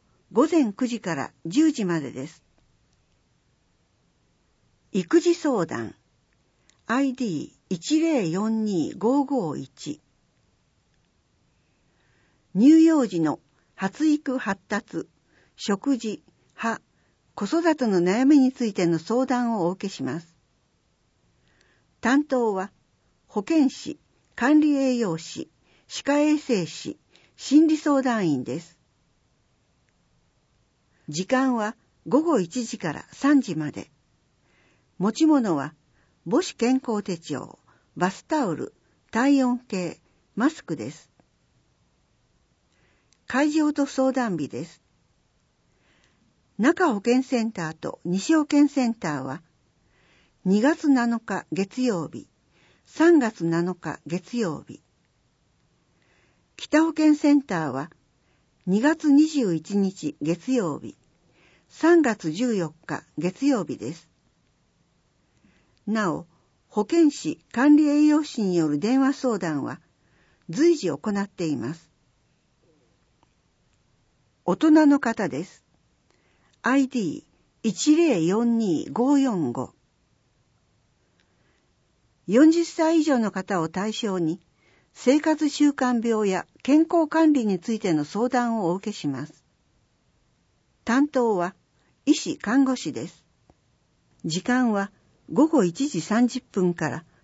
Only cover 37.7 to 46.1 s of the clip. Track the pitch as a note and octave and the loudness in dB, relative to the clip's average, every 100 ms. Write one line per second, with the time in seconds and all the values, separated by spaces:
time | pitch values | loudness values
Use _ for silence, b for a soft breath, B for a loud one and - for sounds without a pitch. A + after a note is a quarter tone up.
37.7 | _ _ D#3+ F3+ - - D#4 G#3 C#3+ A#2+ | _ _ -4 -4 -4 -4 -2 -2 -4 -10
38.7 | - _ _ _ A3+ C4+ C#4 B3+ B3 - | -14 _ _ _ -2 2 2 0 -2 -6
39.7 | F#3 F3 - _ _ _ - C#4 - - | -6 -6 -10 _ _ _ -4 -2 -4 -8
40.7 | C#3+ A2+ - _ _ _ _ _ _ _ | -10 -10 -14 _ _ _ _ _ _ _
41.7 | _ _ _ _ _ _ _ _ _ _ | _ _ _ _ _ _ _ _ _ _
42.7 | _ _ _ _ _ - B3+ D4+ D#4 D4+ | _ _ _ _ _ -6 -2 0 0 0
43.7 | D4 C#4 - C4 C4 A#3 E3 C3+ A#2+ F3 | 0 -2 0 0 0 -4 -4 -6 -10 -12
44.7 | - _ _ _ _ _ _ _ _ _ | -18 _ _ _ _ _ _ _ _ _
45.7 | _ _ _ _ | _ _ _ _